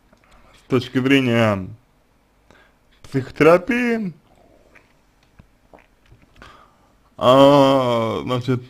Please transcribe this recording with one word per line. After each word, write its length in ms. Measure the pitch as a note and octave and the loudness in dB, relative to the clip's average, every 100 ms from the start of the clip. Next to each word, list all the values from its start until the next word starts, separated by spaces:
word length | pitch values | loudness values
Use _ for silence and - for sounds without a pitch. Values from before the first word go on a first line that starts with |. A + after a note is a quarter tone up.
| _ _ _ _ _ | _ _ _ _ _
с 140 | _ _ | _ _
точки 280 | B2+ - C3 | -4 -2 -4
зрения 720 | C3 C#3 B2+ A#2 A2+ G2 F#2 A2 _ _ _ _ _ _ _ _ _ _ _ _ | 0 0 0 0 0 -2 -8 -18 _ _ _ _ _ _ _ _ _ _ _ _
психотерапии. 1120 | - C3+ B2+ - D3+ F3+ F3+ A#3+ A#3+ A3+ F#3+ - _ _ _ _ _ _ _ _ _ _ _ _ _ _ _ - _ _ _ _ _ _ - - _ _ _ _ _ - | -10 -8 -8 0 2 2 0 -4 -4 -4 -8 -12 _ _ _ _ _ _ _ _ _ _ _ _ _ _ _ -20 _ _ _ _ _ _ -20 -20 _ _ _ _ _ -4
А, 1040 | A2 C3+ C#3 C#3+ C#3 C3+ B2 A#2 A2+ G2 | 2 6 6 6 4 2 0 -2 -4 -6
значит, 400 | C#2+ B2 B2+ B2 - | -6 -6 -4 -6 -8